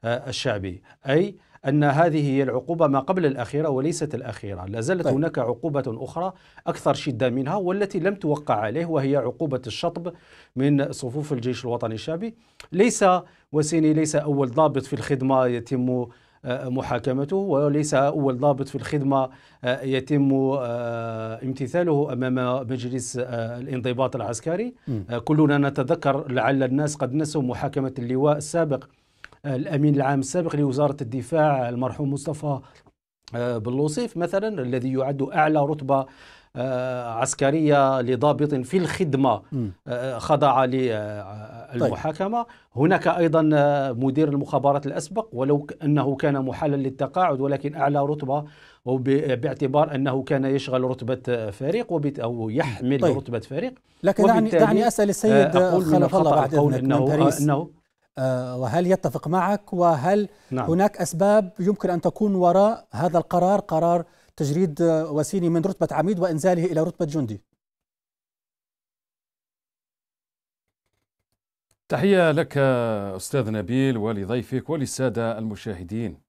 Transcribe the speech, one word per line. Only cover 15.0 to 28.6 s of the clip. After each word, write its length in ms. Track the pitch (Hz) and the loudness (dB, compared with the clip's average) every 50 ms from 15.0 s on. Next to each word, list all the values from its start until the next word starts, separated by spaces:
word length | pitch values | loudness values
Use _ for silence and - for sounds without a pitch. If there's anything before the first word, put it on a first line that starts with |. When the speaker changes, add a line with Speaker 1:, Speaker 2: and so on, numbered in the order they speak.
| - - 151 127 127 131 135 131 131 | -2 -2 -2 0 2 2 2 4 2
Speaker 1:
يتم، 600 | 127 123 120 117 - 143 127 123 127 127 127 123 120 - _ _ _ _ _ _ | 2 0 -2 -4 -4 -4 -2 0 0 -2 -2 -4 -6 -10 _ _ _ _ _ _
آه، 240 | 135 123 135 139 131 | -8 -6 -6 -6 -6
محاكمته، 680 | 123 135 127 - 127 123 113 135 127 131 139 143 190 | -4 -4 -4 -2 -4 -2 -2 -2 -2 -2 -2 -2 -2
وليس 580 | 196 196 196 151 135 147 147 143 147 151 151 - | -2 -2 0 2 2 2 2 2 2 0 2 2
أول 440 | 131 139 143 156 151 143 135 131 120 | 2 2 2 2 0 0 0 0 2
ضابط 300 | 135 147 143 143 139 - | 2 2 2 2 -2 -6
في 80 | - | -6
الخدمة، 540 | 139 113 - - 147 135 139 139 135 131 127 - - _ _ _ _ - | -8 -6 -2 -2 -2 0 2 2 0 0 -2 -6 -14 _ _ _ _ -2
آه، 180 | 123 123 139 | -2 -2 -2
يتم، 520 | 135 135 135 131 131 135 147 143 139 139 135 | -2 -2 -2 -2 0 0 2 2 4 4 4
آه، 1120 | 135 135 135 135 139 127 120 117 120 120 117 117 117 113 113 113 110 110 110 113 113 - | 2 2 2 0 -2 -2 -4 -4 -4 -4 -4 -4 -6 -6 -6 -6 -6 -8 -8 -10 -8 -8
امتثاله 680 | 131 135 135 139 117 110 175 180 175 156 143 147 156 131 | -8 -6 -6 -8 -4 0 0 2 2 2 2 2 0 -2
أمام 540 | 120 131 131 127 127 127 123 127 135 135 113 | -2 -2 0 0 0 0 0 0 -2 -2 -4
مجلس، 500 | 131 123 117 123 123 131 123 - - 123 | -6 -6 -6 -6 -6 -6 -8 -6 -6 -6
آه، 360 | 120 127 123 117 113 113 120 120 | -6 -4 -4 -6 -6 -6 -6 -10
الانضباط 580 | 123 - 139 123 107 127 123 123 135 127 - | -8 -8 -8 -4 -4 -4 -2 0 -2 -2 -2
العسكري. 580 | 127 113 101 120 113 - 160 165 185 226 247 247 _ _ - | -4 -6 -4 -6 -6 -4 -6 -4 -4 -4 -6 -8 _ _ -8
Speaker 2:
مم. 180 | 135 107 98 - | -6 -6 -6 -6
Speaker 1:
آه، 80 | 117 120 | -6 -6
كلنا 520 | 113 - 156 151 156 147 143 143 143 139 | -2 0 2 4 4 4 4 4 2 0
نتذكر، 640 | 139 - 135 127 170 165 - 147 135 139 160 - | 0 -2 0 0 -2 0 2 0 0 0 -2 -2
لعل 320 | 123 127 110 120 139 135 135 | -2 0 2 2 2 2 2
الناس 320 | 127 127 139 151 151 151 | 0 0 0 0 -2 -2
قد 180 | - 139 123 123 | -4 -6 -2 -2
نسوا 280 | 151 156 151 151 160 | -2 -2 -2 -2 -2
محاكمة 520 | 127 127 123 120 - 143 - 143 135 135 131 127 | -2 -2 -4 -4 -4 -4 -4 -2 -4 -4 -4 -6
اللواء 380 | 120 120 127 131 139 147 147 151 | -6 -2 -2 2 4 2 2 2
السابق، 480 | 156 151 - 170 | -2 -4 -2 -2